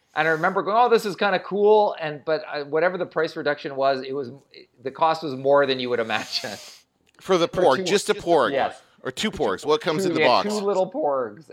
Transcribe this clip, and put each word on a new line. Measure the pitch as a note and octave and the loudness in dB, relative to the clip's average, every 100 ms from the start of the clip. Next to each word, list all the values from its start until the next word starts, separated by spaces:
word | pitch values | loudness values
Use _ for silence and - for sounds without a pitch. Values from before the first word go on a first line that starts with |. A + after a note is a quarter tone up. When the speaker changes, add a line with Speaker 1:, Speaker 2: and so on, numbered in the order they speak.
| _ D#3 | _ -2
Speaker 1:
And | D#3+ | 0
I | |
remember | D#3 F3+ F#3+ | 2 0 0
going, | F3 A3 | 0 2
"Oh, | A#3+ | 4
this | A3 | 2
is | G#3+ | 0
kinda | D#3+ G3+ F#3 | -2 0 0
cool." | - G3 G#3 G#3+ G#3 - | -2 2 4 4 2 -2
And, | D#3 D3 | -8 -6
but, | E3 D#3 - | -4 -4 -4
uh, | D3 | -10
whatever | C#3+ D#3 F3+ F#3 | -4 0 0 -2
the | |
price | F3 E3+ D#3+ D#3+ | -6 -4 -4 -2
reduction | D3 C#3+ D3 C3+ | -4 -4 -6 -2
was, | C3+ C3 | 0 0
it | C3 | -4
was, | C#3 B2 C#3 _ D#2+ - _ | -8 -10 -14 _ -20 -20 _
the | C3 | -10
cost | - D#3+ D#3+ | 0 0 0
was | D#3 | -4
more | C3 C#3 C#3+ C3+ | -2 2 4 4
than | B2+ | 0
you | B2 | -2
would | A#2+ | -2
imagine. | A2+ A2 - - A#2 G2 - - | -2 -4 -4 -8 -8 -12 -16 -20
<laughs> | _ _ _ _ | _ _ _ _
Speaker 2:
For | - F3+ | 0 2
the | E3 | 2
Speaker 1:
For | F3+ | 4
Speaker 2:
Porg, | E3+ C3 | 4 4
Speaker 1:
two, | |
Speaker 2:
just | F3 G3 - | 2 0 0
a | |
Speaker 1:
just | G3+ | -2
a | E3+ | 2
Speaker 2:
Porg. | D#3 A2 | 4 4
Speaker 1:
Yes. | C#3 G#2 - _ _ | 2 -2 -4 _ _
Speaker 2:
Or | C3 | -12
two | - G#3+ | -6 -6
Porgs. | - A#2 F3+ C#3 | -2 -2 -2 0
What | D3+ | 0
comes | F3+ D#3+ | 0 -2
Speaker 1:
Two, | F#3 | 0
Speaker 2:
in | |
the | D#3+ | 2
Speaker 1:
yeah, | C#3+ | 4
Speaker 2:
box? | G#2 G2+ | 4 2
Speaker 1:
two | |
little | G#3 G3 F#3+ F#3 | -2 -2 -2 -2
Porgs, | C#4+ D3 C3+ A2+ G#2+ - | -2 -2 -2 -4 -10 -16